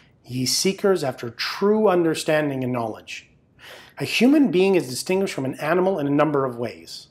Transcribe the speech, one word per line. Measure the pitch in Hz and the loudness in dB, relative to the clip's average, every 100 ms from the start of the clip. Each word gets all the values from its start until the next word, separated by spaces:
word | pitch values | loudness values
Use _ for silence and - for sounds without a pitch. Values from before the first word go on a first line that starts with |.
| _ _ | _ _
ye | - 127 | -10 -4
seekers | 127 - 190 190 202 185 | -2 0 -2 0 0 2
after | 143 120 120 | 0 -6 -12
true | - - - 202 214 214 | -8 -8 -2 2 4 4
understanding | 180 165 156 - 156 151 135 | 4 2 0 0 0 0 -2
and | 127 | -4
knowledge, | 123 113 - - - - _ _ _ - - - - | -4 -4 -8 -14 -16 -16 _ _ _ -20 -20 -20 -10
a | |
human | 131 - 233 311 262 | -6 2 4 6 4
being | 170 190 | 4 4
is | 185 131 | 2 0
distinguished | 123 - 190 190 | -8 -2 -2 -2
from | - | -4
an | 131 - | -8 -6
animal | 151 170 185 190 | -2 0 0 0
in | 143 | 0
a | |
number | 143 151 143 | 2 2 2
of | 135 120 | -2 -4
ways. | 120 85 85 - - | -8 -10 -16 -18 -20